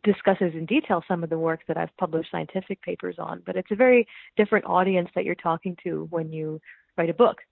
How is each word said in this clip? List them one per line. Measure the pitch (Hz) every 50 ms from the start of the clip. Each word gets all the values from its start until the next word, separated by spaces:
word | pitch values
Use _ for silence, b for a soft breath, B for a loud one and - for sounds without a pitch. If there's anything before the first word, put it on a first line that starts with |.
| -
discusses | 208 196 - - 202 190 - 196 175 156
in | 160 165
detail | 160 214 302 311 - 202 170 -
some | - 190 175 170
of | 160
the | 165
work | 160 160 165 160 160 -
that | - 160
I've | 165 170 165 _
published | - 185 170 156 160 160 -
scientific | - 165 156 - - 190 - - 196 _
papers | - - 175 - - 180 170 -
on, | - - - 175 180
but | 190 185
it's | 185 185 -
a | 214
very | 202 254 254 247 247 233 B B B B B B
different | - 214 208 - 208 -
audience | - 180 180 185 190 190 180 175 175 _
that | 180 190
you're | - 175
talking | - - 170 165 160 - 190 175 - -
to | 180 160 156 160 160
when | 175 165 160 156
you | 160 160 156 156 156 156 B B B B B B B
write | - 165 165
a | 165
book | - 165 - - - - _